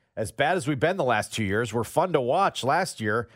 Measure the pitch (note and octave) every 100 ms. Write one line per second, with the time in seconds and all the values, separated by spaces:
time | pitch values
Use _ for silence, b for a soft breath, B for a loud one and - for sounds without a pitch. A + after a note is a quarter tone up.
0 | _ - A2 - C#3+ F3+ C#3 C#3 D#3+ G3
1 | C3 G#2+ - A#2 G2 G#2 A#2 A#2+ A2 D3+
2 | F#3 D#3 B2 E3 F#3+ - B2 D#3+ F#3 -
3 | G#2+ A2+ A2